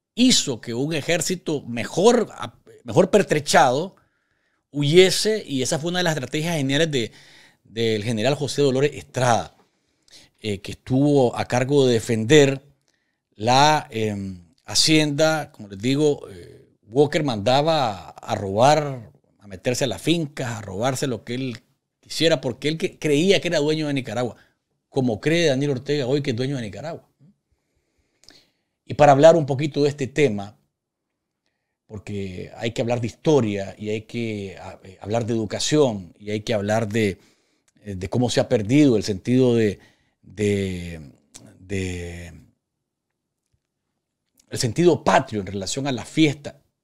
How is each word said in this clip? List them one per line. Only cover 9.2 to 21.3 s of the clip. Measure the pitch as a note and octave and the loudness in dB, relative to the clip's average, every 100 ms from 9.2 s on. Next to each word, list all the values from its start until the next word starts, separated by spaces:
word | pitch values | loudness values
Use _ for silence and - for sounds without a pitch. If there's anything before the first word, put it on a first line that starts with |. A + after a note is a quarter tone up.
| B2 A2 E2 - _ _ _ _ _ - - _ | 2 2 0 -12 _ _ _ _ _ -20 -20 _
eh, | A2 G2 | -8 -8
que | - | -10
estuvo | G2+ - C3 C#3+ C#3+ A#2+ A2+ | -14 -4 0 2 4 2 0
a | G#2 | -2
cargo | B2 B2+ C#3+ C3 | -2 2 2 4
de | |
defender | A#2 - A2+ A2 D3+ C#3 C3+ - _ _ _ _ _ _ - | 2 0 -2 6 6 6 2 -8 _ _ _ _ _ _ -6
la, | G#2+ C3 D3+ D3+ - | 2 4 4 2 -2
em, | A2+ A2 G2+ G2 F#2 F2 _ - | -4 -4 -4 -8 -12 -18 _ -6
hacienda. | G#2 - D#3 D3+ C#3+ D#3 D#3 C#3+ | -2 2 2 2 2 0 0 -6
Como | - G#2 | -14 -16
les | G2 | -6
digo, | A#2 C#3 D3+ C#3+ - | -2 0 0 0 -6
eh, | F#2+ D#2+ - _ _ _ | -18 -20 -20 _ _ _
Walker | A#2 D3 E3+ | 2 2 2
mandaba | D3+ A2 G2+ C3 D3+ D#3+ B2 | -2 0 2 2 2 2 0
a, | F#2+ E2 | -4 -12
a | - - A2 | -16 -6 -4
robar, | G2+ G2+ C3 D3+ D3 C3 G2+ _ _ _ | -2 4 6 4 0 -8 -14 _ _ _
a | G2+ | -20
meterse | F#2+ B2+ B2 | -8 -4 -2
a | C3+ | -4
las | F#2 | -2
fincas, | - E3+ D3+ - B2+ | 0 0 -2 -6 -8
a | A2 | -8
robarse | G2 F#2+ B2 C3 C#3+ | -10 -4 -2 -2 -4
lo | A2+ | -6
que | - | -8